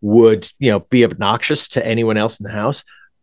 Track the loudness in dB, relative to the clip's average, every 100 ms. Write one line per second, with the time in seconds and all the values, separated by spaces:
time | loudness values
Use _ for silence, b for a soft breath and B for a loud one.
0 | 2 6 6 4 -4 -4 -2 0 0 2
1 | 2 0 -4 -2 -4 -6 -6 -4 -2 -2
2 | -2 -2 -4 -6 -12 -6 -6 -6 b b
3 | b _